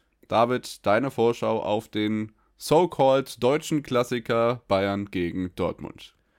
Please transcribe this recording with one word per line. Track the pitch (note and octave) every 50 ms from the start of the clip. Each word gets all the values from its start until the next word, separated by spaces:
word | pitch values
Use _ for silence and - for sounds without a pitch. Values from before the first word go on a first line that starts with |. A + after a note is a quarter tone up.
| _ _ _ _ _ -
David, | G#2+ A2 A#2 A#2+ B2+ A#2+ - - - - -
deine | G2+ G#2 A#2 C3+ C3+
Vorschau | - A#2+ A2+ A#2 A#2 - A2 A2 A2 A2
auf | - - G#2 A2 - -
den | - G#2+ G#2+ G#2+ A2 G#2+ G#2+ G#2+ - _ _ _ _
so-called | - - - D3 E3 F3+ E3+ - - C3+ C3+ C3+ C3+ C3 - - - -
deutschen | B2 C#3+ D#3 - - D#3 D3 C#3
Klassiker | - C3 A#2+ B2+ - B2 A#2+ A2+ - A#2 A#2 A#2 A#2 B2 A#2+ - -
Bayern | G2 F#2+ G2+ G2 G2 G2+ G2+ G2+
gegen | - F#2 F2 E2+ D#2 F#2 F2+ F2 -
Dortmund. | - F2+ E2 - - - - - - - - _ _ _ _ _